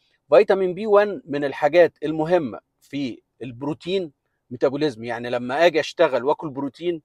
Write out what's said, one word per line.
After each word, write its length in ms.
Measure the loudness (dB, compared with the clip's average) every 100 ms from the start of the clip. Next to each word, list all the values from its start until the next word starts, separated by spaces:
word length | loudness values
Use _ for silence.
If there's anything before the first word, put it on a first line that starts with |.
| _ _ 2
فيتامين 440 | 4 6 2 -2
بي 140 | -4 2
وان 340 | 2 2 -2 -6
من 180 | -4 -4
الحاجات 480 | -2 2 4 4 2
المهمه 560 | -6 -4 0 0 0 -10 -18 _
في 400 | _ -8 -8 -8 _ -16
البروتين 680 | -14 -10 -8 -8 -4 -4 -4 _ _ _ -16
ميتابوليزم، 520 | -2 0 0 -2 -4
يعني 260 | -8 -8 -4
لما 360 | -4 -4 2 4
اجي 140 | 4
اشتغل 440 | -2 2 2 2 0
واكل 240 | -2 -4
بروتين 520 | -6 -8 -6 -6 -6